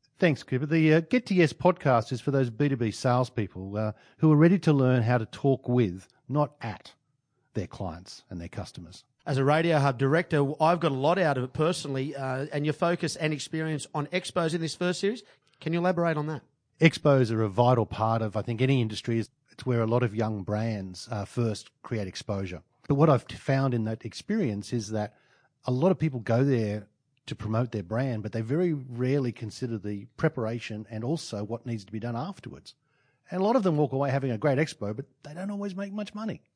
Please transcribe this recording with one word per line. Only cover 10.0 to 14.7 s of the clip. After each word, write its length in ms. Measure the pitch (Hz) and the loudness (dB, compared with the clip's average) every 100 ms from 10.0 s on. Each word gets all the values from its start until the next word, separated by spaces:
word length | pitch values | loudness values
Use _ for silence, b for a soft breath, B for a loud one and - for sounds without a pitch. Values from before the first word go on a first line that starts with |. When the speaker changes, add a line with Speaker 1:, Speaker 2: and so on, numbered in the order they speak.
| 135 156 - 151 139 151 | 2 2 2 0 0 2
Speaker 2:
I've 180 | 156 175 | 2 2
got 120 | 165 | 0
a 20 | |
lot 240 | 135 139 185 | 0 2 2
out 220 | 165 131 | 2 0
of 40 | |
it 100 | 127 | -2
personally, 600 | - 156 180 147 135 139 139 | 0 0 0 -4 -4 -4 -6
uh, 300 | 135 131 151 | -6 -6 -4
and 140 | 147 151 | -2 -2
your 60 | |
focus 420 | 147 175 175 160 - | 0 0 0 -4 -4
and 180 | 156 | -4
experience 540 | 151 - 160 160 151 - 156 | -4 -6 -6 -4 -4 -6 -8
on 100 | 143 | -4
expos 400 | 180 - - 165 | -4 -4 -2 -2
in 80 | 170 | -2
this 140 | 160 | -4